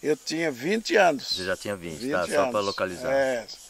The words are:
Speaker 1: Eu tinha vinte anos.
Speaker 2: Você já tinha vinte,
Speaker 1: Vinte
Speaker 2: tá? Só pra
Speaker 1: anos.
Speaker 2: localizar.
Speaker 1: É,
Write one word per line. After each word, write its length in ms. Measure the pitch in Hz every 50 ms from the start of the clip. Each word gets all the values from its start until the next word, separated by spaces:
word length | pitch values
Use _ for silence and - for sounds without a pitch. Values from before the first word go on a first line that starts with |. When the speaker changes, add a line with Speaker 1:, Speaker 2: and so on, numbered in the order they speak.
Speaker 1:
Eu 140 | - 139 151
tinha 340 | - - - 160 160 170 160
vinte 420 | 135 117 127 165 208 226 220 - -
anos. 300 | 208 190 175 151 127 - -
Speaker 2:
Você 160 | - 90 90
já 120 | 95 92
tinha 180 | - - 104 101
vinte, 260 | 95 85 85 80 76
Speaker 1:
Vinte 120 | 113 131
Speaker 2:
tá? 140 | 147 - 87
Só 60 | 78 -
pra 80 | 147
Speaker 1:
anos. 220 | 143 127 120 107 101
Speaker 2:
localizar. 440 | 98 98 - 101 92 90 85 127 131
Speaker 1:
É, 340 | 135 139 135 131 131 117 107 104 - - - -